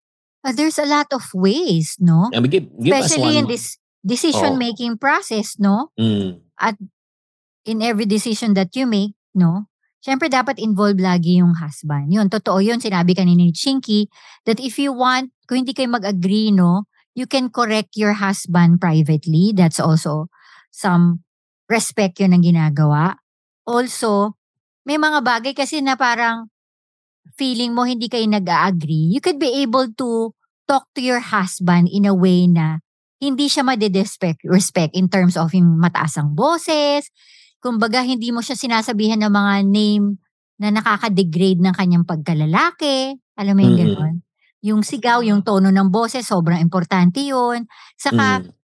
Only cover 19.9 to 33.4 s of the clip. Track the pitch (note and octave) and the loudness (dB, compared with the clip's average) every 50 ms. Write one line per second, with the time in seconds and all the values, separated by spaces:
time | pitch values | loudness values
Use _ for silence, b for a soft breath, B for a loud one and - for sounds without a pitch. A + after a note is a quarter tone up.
19.9 | D#3 D#3+ - D3+ D3 D3+ D#3+ - b b b b b b b b b - - F#3+ | 0 0 0 -2 -6 -6 -8 -10 b b b b b b b b b -6 -2 0
20.9 | F3+ F3 F3 F3 E3+ E3+ _ _ _ _ _ _ _ _ _ - A3+ A3 - - | 2 4 4 2 0 -2 _ _ _ _ _ _ _ _ _ -4 -2 -2 -2 -4
21.9 | - - G3+ F#3 F3+ - G3 F#3 F3+ F3+ E3+ F3 E3+ E3 D#3 D#3 C#3+ D3 D#3 D3 | -2 -2 -2 -2 -2 0 2 4 4 4 4 4 2 2 2 0 0 0 0 2
22.9 | D3 D3 D#3+ F#3+ - _ _ _ _ _ _ _ _ _ - A3+ A#3+ A#3+ B3+ A#3+ | 2 0 0 -2 -4 _ _ _ _ _ _ _ _ _ -8 -4 -2 -2 -2 -4
23.9 | - - B3+ A3+ G3+ G3+ G3+ G#3+ G3+ _ _ _ _ _ _ _ _ _ - C4+ | -4 -4 -2 0 0 0 0 -2 -4 _ _ _ _ _ _ _ _ _ -8 -4
24.9 | D4 D#4 D4+ D#4 D4+ D4 A#3 B3 A#3+ A#3 A3+ C4+ C4+ - C4+ - D#4 D4+ C4+ C4+ | -2 -2 0 0 0 0 0 0 -2 -2 -4 -6 -4 -4 -4 -4 -4 -4 -2 -2
25.9 | C4 - B3 A#3+ A#3 A3+ A#3 A#3 A#3 A3+ A3+ G#3+ _ _ _ _ _ _ _ _ | -2 0 0 0 0 0 0 -2 -2 -4 -10 -16 _ _ _ _ _ _ _ _
26.9 | _ _ _ _ _ _ _ _ _ - C#4 B3+ B3 A3+ B3 A#3+ A#3+ A#3+ B3 B3 | _ _ _ _ _ _ _ _ _ -6 -4 -4 -2 -2 -4 -2 -2 -2 -2 -2
27.9 | B3+ A3+ A#3+ A3+ B3 A#3 A3+ G#3+ G#3 G#3 F#3 F3 E3+ D3+ E3 G3 F#3 E3+ D#3 D3 | -2 -6 -6 -6 -4 -2 0 0 0 0 0 0 0 2 2 0 0 -2 -2 -2
28.9 | D#3+ D#3 D#3 E3 G#3 C#4+ - F4+ D4+ C#4 D#4+ B3+ A#3+ C#4 C#4 A3+ A3+ C4 C4 A3+ | -2 0 0 0 0 0 -2 -2 -2 -2 -2 -2 -2 -2 -2 0 0 0 -2 -2
29.9 | G#3+ - C4 A#3 A#3 A3+ A3+ A3+ - _ _ _ _ _ _ - C#4 C4 - _ | -4 -6 -6 -4 -2 -4 -4 -6 -8 _ _ _ _ _ _ -2 -2 -2 -2 _
30.9 | - C#4+ B3 B3+ B3 A#3+ B3 - A3 G3+ F#3 F#3 - - F3+ F3 F3 F3 F3 F3 | -10 -6 -4 -2 -2 -2 -4 -4 -2 -2 -2 -4 -4 -2 0 2 4 4 4 2
31.9 | - G#3 G3+ G3+ G3 F3+ F#3 F#3 F3+ F3+ F3+ F3+ F3 E3 D#3+ D#3 D#3+ D#3+ - _ | 2 2 2 2 2 2 4 4 4 4 4 4 4 2 2 0 -4 -6 -10 _
32.9 | _ _ _ _ _ - C4+ C#4+ C4 A#3+ | _ _ _ _ _ -8 -6 -4 -2 -2